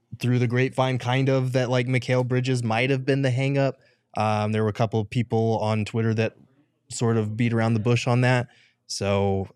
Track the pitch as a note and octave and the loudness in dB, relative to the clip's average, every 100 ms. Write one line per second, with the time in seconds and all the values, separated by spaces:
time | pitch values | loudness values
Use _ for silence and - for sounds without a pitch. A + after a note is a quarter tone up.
0 | _ G#2+ A#2+ B2 A#2+ B2 C3 - C3 B2+ | _ -6 -2 0 0 0 0 0 0 -2
1 | A#2+ C3 C3+ C3+ B2+ B2+ A#2+ B2+ B2+ B2+ | 0 0 2 2 0 0 0 0 0 -2
2 | A#2+ B2+ B2 B2+ B2+ B2 A#2 A2+ B2+ C3+ | 0 0 0 0 0 -2 0 0 0 0
3 | C3 C#3 C3+ A#2+ C3+ C#3 C3+ - _ _ | 0 0 0 0 0 0 0 -4 _ _
4 | _ - G#2+ G#2+ G#2+ G#2+ A2 G2+ A2+ A2+ | _ -2 0 0 0 0 0 0 -2 -2
5 | G#2 B2 A2 A2+ A2+ A2 G#2+ A2 G2+ A2+ | -2 -4 0 0 0 0 0 -2 -2 -2
6 | A2+ A2 A2 - - _ _ _ - - | 0 0 -2 -6 -20 _ _ _ -14 -2
7 | A#2 A2+ G#2+ G#2+ A#2+ A2+ A2+ A2+ A2 A#2+ | 0 0 0 0 0 2 2 2 2 0
8 | - A#2+ B2+ B2+ A#2+ _ _ _ - - | 2 2 4 2 0 _ _ _ -12 -6
9 | G2+ G2 G2 G2 F#2+ | -2 0 0 -2 -4